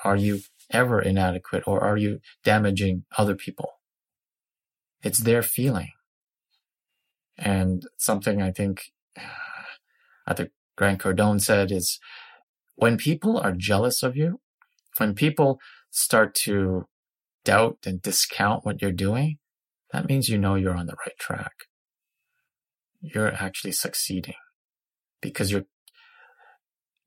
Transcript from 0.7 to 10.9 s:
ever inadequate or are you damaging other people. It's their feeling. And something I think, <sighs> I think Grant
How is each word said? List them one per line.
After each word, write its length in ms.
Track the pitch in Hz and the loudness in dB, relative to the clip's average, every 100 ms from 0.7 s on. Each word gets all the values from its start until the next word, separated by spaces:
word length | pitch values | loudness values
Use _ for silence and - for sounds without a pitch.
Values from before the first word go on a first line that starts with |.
ever 300 | 117 123 110 | 0 2 2
inadequate 640 | 95 95 92 92 - - - | 2 2 2 0 -4 -4 0
or 180 | 98 | 0
are 120 | 101 104 | 2 2
you 240 | 104 107 - - | 0 -2 -10 -4
damaging 640 | - 107 104 98 98 90 - - | 2 4 4 2 0 0 -4 0
other 200 | 104 98 | 0 0
people. 380 | - - - - _ _ _ _ _ _ _ _ _ _ _ _ 107 | -6 -10 -12 -12 _ _ _ _ _ _ _ _ _ _ _ _ -4
It's 160 | 98 | 0
their 200 | 113 120 | 4 4
feeling. 500 | 117 - 131 101 - _ _ _ _ _ _ _ _ _ _ _ _ _ _ - | 2 0 0 0 -4 _ _ _ _ _ _ _ _ _ _ _ _ _ _ -6
And 480 | 107 95 92 92 - - | 0 2 2 0 -6 -6
something 460 | - 104 110 101 | -2 0 0 0
I 80 | 92 | -2
think, 240 | 92 98 95 - _ _ - - - - - | -2 -4 -4 -10 _ _ -20 -16 -14 -14 -14
<sighs> 680 | - - _ _ _ _ - | -18 -20 _ _ _ _ -6
I 80 | |
think 160 | 87 87 _ _ - | -6 -6 _ _ 0
Grant 240 | 98 | 0